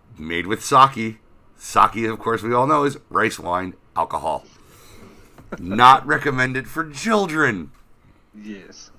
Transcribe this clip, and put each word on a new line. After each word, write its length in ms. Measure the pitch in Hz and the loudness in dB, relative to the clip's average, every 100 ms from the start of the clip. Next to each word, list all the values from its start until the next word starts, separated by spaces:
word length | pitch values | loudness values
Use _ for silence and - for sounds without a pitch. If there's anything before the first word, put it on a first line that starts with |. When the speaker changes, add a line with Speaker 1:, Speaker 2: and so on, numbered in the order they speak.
| _ - | _ -16
Speaker 1:
made 260 | 78 87 87 | -8 -6 -4
with 180 | 110 | -6
sake. 540 | - 139 135 110 113 110 _ - - _ | 2 4 6 2 -8 -10 _ -20 -20 _
Sake, 380 | - - 104 101 110 | -4 2 2 2 -4
of 140 | 110 | -4
course, 240 | 113 113 | -4 -4
we 100 | 107 | -2
all 140 | 123 131 | 0 2
know 160 | 151 | 2
is 140 | 143 139 - | 0 -4 -6
rice 300 | 92 110 - | -2 -2 -2
wine, 340 | 85 87 92 - _ - | -6 -4 -6 -12 _ -6
alcohol. 500 | 85 80 80 71 - - - - - - - - - - - - | -4 -4 -6 -6 -10 -20 -20 -20 -20 -20 -20 -20 -20 -20 -18 -14
Not 480 | 87 104 123 135 139 | -6 6 8 8 4
recommended 600 | 151 147 131 127 131 - | -2 -2 0 -2 -2 -8
for 200 | 156 160 | -8 -8
children. 800 | 139 226 214 190 156 139 101 73 - _ - _ _ _ 107 | -8 0 0 0 0 0 0 -8 -16 _ -20 _ _ _ -20
Speaker 2:
Yes. 520 | 104 98 90 - - | -16 -16 -18 -20 -20